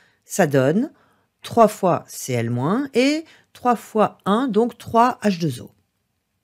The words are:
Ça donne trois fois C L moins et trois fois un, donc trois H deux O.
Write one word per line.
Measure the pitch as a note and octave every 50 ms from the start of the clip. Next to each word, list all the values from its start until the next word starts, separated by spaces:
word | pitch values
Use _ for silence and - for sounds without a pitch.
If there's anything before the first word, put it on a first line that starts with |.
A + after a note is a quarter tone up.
| _ _ _ _ _
Ça | - - - F#3 D3
donne | C#3 C#3 B2+ C3+ D#3+ G#3 C4 E4 _ _ _ _ _ _ _ _ _ _ -
trois | - - A#3 A3+ G#3
fois | G#3+ - - F3+ D3+ - - -
C | - - - - B2+
L | A#2+ A2+ A#2
moins | A#2+ A#2+ D#3+ D#3+ G3+ B3+ D4 C4+ -
et | A3+ B3+ C#4 D4+ D#4 D#4+ - - _ _ _ _
trois | - - B3 A#3+
fois | - - - - A3 G3+ - - _ -
un, | F#3 G3+ A3+ C4+ C4+
donc | F#3+ G#3 A#3 A#3+ - -
trois | - - - A3+ A#3 B3+ A#3+ -
H | - G#3 F#3+ E3
deux | E3+ D3+ B2 A#2+
O. | - - _ _ _ _ _ _ _ _ _ _ _ _ _ _